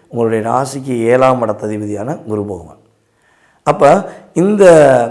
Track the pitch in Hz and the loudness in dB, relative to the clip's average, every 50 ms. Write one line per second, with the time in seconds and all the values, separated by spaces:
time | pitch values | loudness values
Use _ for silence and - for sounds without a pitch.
0 | _ _ - 120 117 113 110 110 107 113 120 127 139 131 143 143 131 135 127 120 | _ _ -6 -4 -2 -2 -2 -4 -4 -2 -2 -4 -4 -4 -8 -12 -10 -8 -6 -4
1 | 113 113 123 127 131 131 127 123 117 110 104 104 - 107 107 104 104 104 104 98 | -2 0 0 2 2 2 0 0 -2 -6 -6 -6 -8 -8 -8 -8 -8 -8 -8 -8
2 | 104 127 160 - - 113 107 107 101 104 98 85 82 78 71 _ _ _ _ _ | -8 -10 -10 -12 -10 -8 -8 -8 -8 -8 -10 -14 -16 -20 -20 _ _ _ _ _
3 | _ _ _ _ _ _ _ _ _ _ _ _ _ - 147 - 151 139 160 196 | _ _ _ _ _ _ _ _ _ _ _ _ _ -4 0 2 4 4 4 4
4 | 196 - - - - _ _ 165 170 196 208 202 196 180 170 156 147 139 131 123 | 2 -4 -12 -20 -20 _ _ -2 -2 0 2 4 6 6 6 6 6 4 4 2
5 | 117 - | 0 -2